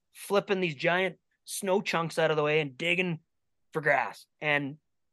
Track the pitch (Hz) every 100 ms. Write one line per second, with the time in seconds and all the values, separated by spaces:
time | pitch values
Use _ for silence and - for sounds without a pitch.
0 | _ - - 202 202 190 175 127 165 180
1 | 185 - _ _ - - 196 196 - 165
2 | 165 - 156 151 147 156 147 127 165 175
3 | 185 160 _ _ _ _ _ 160 147 135
4 | 110 - - - 151 143 139 151 _ _
5 | _